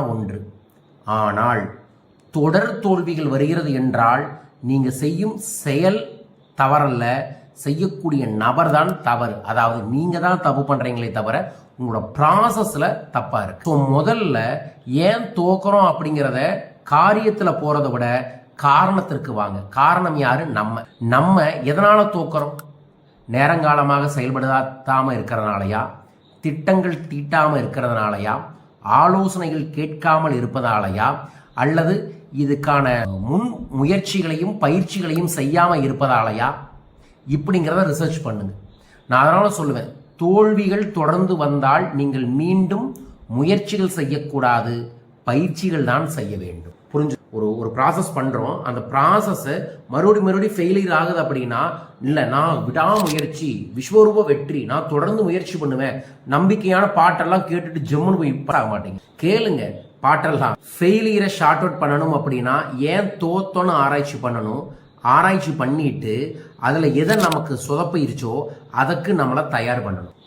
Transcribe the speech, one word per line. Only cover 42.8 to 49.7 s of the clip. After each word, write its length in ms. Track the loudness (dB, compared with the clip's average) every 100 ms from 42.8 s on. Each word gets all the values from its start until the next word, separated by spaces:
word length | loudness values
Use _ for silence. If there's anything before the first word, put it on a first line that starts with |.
| -6 -10 -18 -20 -6
முயற்சிகள் 680 | -2 2 2 0 -2 -2 -2
செய்யக்கூடாது, 760 | -4 -4 -6 0 2 2 0 -6 -8 -14 -20 _ -2
பயிற்சிகள் 640 | 0 0 -2 -4 -2 0
தான் 140 | 0 -2
செய்ய 240 | -6 -8 -8
வேண்டும். 400 | -10 -12 -16 -20 _
புரிஞ்சு? 260 | -2 -2 -4 _
ஒரு, 140 | -4 -2 -2
ஒரு 120 | -4 0
ப்ராசஸ் 380 | 0 0 -2 -4
பண்றோம், 400 | -4 -2 -4 -6
அந்த 180 | -6 -8 -4
ப்ராசஸ் 600 | 2 4 4 2 -2 -4 -6 -8